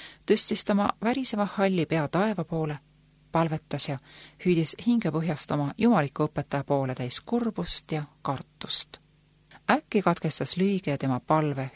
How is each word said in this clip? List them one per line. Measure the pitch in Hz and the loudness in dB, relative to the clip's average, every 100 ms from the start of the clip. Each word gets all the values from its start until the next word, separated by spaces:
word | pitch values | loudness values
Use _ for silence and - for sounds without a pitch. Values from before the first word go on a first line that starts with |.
| - - - | -20 -8 2
tõstis | 214 - 208 - | 4 4 4 2
ta | |
oma | 202 202 - | 2 0 -2
väriseva | 214 262 262 208 202 - | -2 -2 -2 -2 -2 0
halli | 196 185 151 | 0 2 0
pea | 160 143 | 0 0
taeva | 165 214 208 | 0 -2 -2
poole, | 160 165 156 147 _ _ _ _ _ | -4 -4 -4 -6 _ _ _ _ _
palvetas | 165 165 156 - 143 - | 0 0 -2 -4 0 0
ja | 135 - - - - 180 | 0 -12 -20 -20 -6 0
hüüdis | 170 160 - - | 2 2 0 0
hingepõhjast | 240 190 156 165 147 - | 0 0 -2 -2 -2 -2
oma | 147 143 - | -2 -2 0
jumaliku | 233 214 143 - | 2 4 2 0
õpetaja | 151 - 147 139 | -2 -2 -4 -4
poole | 135 143 131 127 | 0 0 -2 -4
täis | 123 - | 0 -2
kurbust | - 240 226 208 175 - - | 0 -2 -2 -4 0 0 0
ja | 156 147 _ | -6 -6 _
kartust. | - 135 - - - - - - _ _ _ _ _ - - | -6 -6 -8 -14 -2 0 0 -6 _ _ _ _ _ -10 -2
Äkki | 247 - 214 | -2 0 0
katkestas | 190 170 160 - 139 - | 2 0 0 -2 -2 -2
lüügija | 190 196 - 139 | 0 0 -2 -4
tema | 139 123 | -2 -2
palve | - 156 151 135 135 | 0 2 2 -2 -8